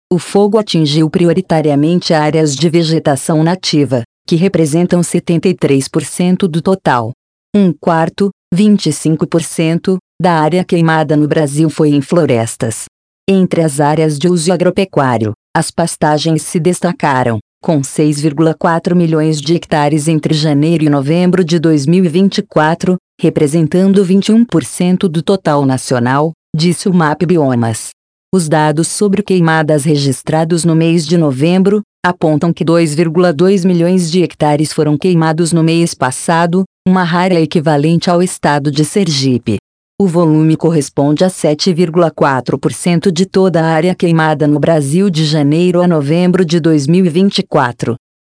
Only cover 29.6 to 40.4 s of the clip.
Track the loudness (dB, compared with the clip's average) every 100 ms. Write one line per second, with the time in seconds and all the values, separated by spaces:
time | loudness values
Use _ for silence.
29.6 | 0 0 0 0 0 -4 -2 -2 0 0
30.6 | 0 2 2 0 0 0 0 0 0 2
31.6 | 2 0 -4 _ -4 -2 0 0 0 -2
32.6 | 0 2 2 0 -2 0 0 2 2 2
33.6 | 2 2 2 0 0 0 -2 -2 0 0
34.6 | -2 -2 -2 0 0 0 0 0 0 0
35.6 | 2 2 0 -2 -4 -4 -2 0 0 0
36.6 | -4 _ 0 0 0 0 0 0 0 0
37.6 | 0 0 2 0 0 0 0 -2 -2 0
38.6 | -2 -2 -2 0 -2 -2 0 -2 -2 -6
39.6 | -8 _ _ -4 -2 0 2 2